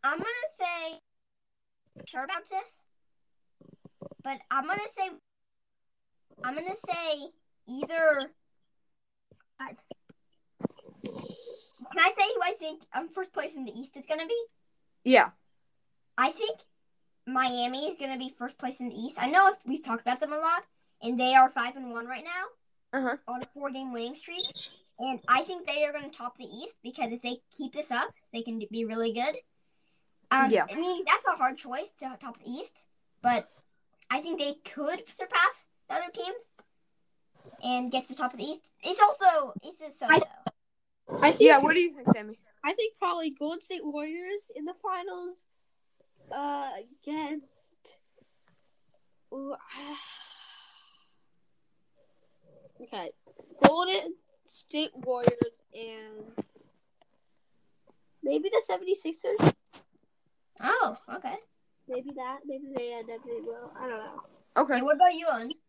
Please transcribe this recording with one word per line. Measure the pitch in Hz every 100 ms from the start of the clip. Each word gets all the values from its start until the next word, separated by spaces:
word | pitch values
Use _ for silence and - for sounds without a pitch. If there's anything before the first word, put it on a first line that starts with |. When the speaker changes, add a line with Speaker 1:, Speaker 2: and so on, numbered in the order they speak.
Speaker 1:
I'm | 269 320
gonna | 415 480 622 622
say, | 359 349 320 311 _ _ _ _ _ _ _ _ _ - -
sure | 247
about | 277 370 403
this, | 381 466 - _ _ _ _ _ _ _ _ - - - _ - -
but | 269 269 -
I'm | 269 294
gonna | 392 427 -
say, | 381 302 _ _ _ _ _ _ _ _ _ _ _ -
I'm | 247 294
gonna | 349 415 -
say | 339 330 294 294 _ _ _ -
either. | 262 302 330 320 277 269 _ _ _ _ _ _ _ _ _ _ _ _ _
I, | 262 - _ - _ - _ _ _ _ - - - -
can | - - - - - - - - 247 -
I | 349 -
say | 403
who | 466
I | 359 453
think, | 311 311 -
um, | 247 330
first | 370 370
place | - 285 302
in | 247
the | 226
East | 269 277
is | -
gonna | 311 330
be? | 466 466 _ _ _ _ _
Speaker 2:
Yeah. | 247 254 - - _ _ _ _ _ _ _ -
Speaker 1:
I | 262
think | 330 427 453 - _ _ _ _ _ -
Miami | 254 262 247 240 262 302
is | 330
gonna | 269 262
be | 262 -
first | 247 -
place | 254 -
in | 247
the | 208
East. | 240 -
I | 254
know | 349 392
if | 392 -
we've | 302
talked | 269 226
about | 240 254
them | 302
a | 302
lot, | 320 349 - _ _ _
and | 233 247
they | 254 262
are | 262
five | 262 240 269
and | 247
one | 233 240
right | 254 320
now | 349 381 _ _ _ _ 269
Speaker 2:
Uh-huh. | 254 269 -
Speaker 1:
on | 247
a | 254
four-game | 285 277 262 262
winning | 240 233 302
streak. | - 349 370 - - - _ -
And | 262 254 -
I | 262
think | 320 359 359
they | 294 294
are |
gonna | 294 277
top | - 240 -
the | 233
East | 214 370 -
because | 240 254 240
if | 240
they | 240 240 _
keep | - 254
this | 277 302
up, | 240 359 - _
they | 233
can | 233 226 208
be | 226 226
really | 220 226
good. | 226 269 508 _ _ _ _ _ _ _ _ _
Um, | 262 269
Speaker 2:
Yeah. | 208 -
Speaker 1:
I | 294
mean, | 349 349 359
that's | 392 466
a | 330
hard | 262 269
choice | 277 254 403
to | - 262 254
top | 262 233
the | -
East, | 254 - - - _ _ _
but | 247 233 - _ _ _ _ _ -
I | 262
think | 330 330
they | 285 285
could | - - 294 359 466
surpass | - 370 339 359 - - _ _
the | 277
other | 349
teams | 453 381 480 - - - _ _ _ _ _ _ _ - -
and | 247 247 247
get | 262
to | 254
the | 254
top | 247
of | 247
the | 285
East. | 311 - _
It's | 311 403
also, | 415 - 381 320 277 -
it's | 285 370
just | 311 277
so, | 247
Speaker 3:
I, | 311
Speaker 1:
though. | - - - _ _ _ _ _ - 190
Speaker 3:
I | 294
think | - 294
Speaker 2:
Yeah, | 285
what | 285
do | 330
you | 349 285
think, | 247
Sammy? | 226 214 220 - _
Speaker 3:
I | 285
think | 392 440 -
probably | 370 349 320
Golden | 269 294 339
State | - 359
Warriors | 294 294 302 330 370 403 - -
in | 302
the | 359
finals, | 403 370 381 359 359 359 _ _ _ _ _ _ _ _ -
uh, | 285 285 285 277 - 233 277
against, | - 311 294 302 277 - - - - - _ _ _ _ _ _ _ _ _ _ _ _ _
ooh, | 262 277 -
ah. | - 262 285 294 - - - - - - - - - _ _ _ _ _ _ _ _ _ _ _ _ _ _ _ _ - - _
Okay. | 247 208 175 - - - - - 554
Golden | 320 359 392 339 349 _ _
State | - - - 294 311 262
Warriors | 247 247 240 - 466 - _
and | 427 453 440 440 427 427 - - - _ _ _ _ _ _ _ _ _ _ _ _ _ _ _ _
maybe | 277 302 381
the | 466 -
seventy-sixers. | 359 370 392 320 320 523 415 - - _ - _ _ _ _ _ _ _ -
Speaker 1:
Oh, | 254 494 339 - - 320
okay. | 269 - - _ _ _ -
Speaker 3:
Maybe | 254 262 269
that. | 254 277 285
Maybe | 269 277 269
they | 240
end | 233 226
up | 226
doing | 247 233 226
well. | 226 240 -
I | 254
don't | 233
know. | 220 - - - - -
Speaker 2:
Okay. | 277 254
Speaker 1:
Hey, |
what | 269 294
about | 359
you, | 330 339
Owen? | 247 233 302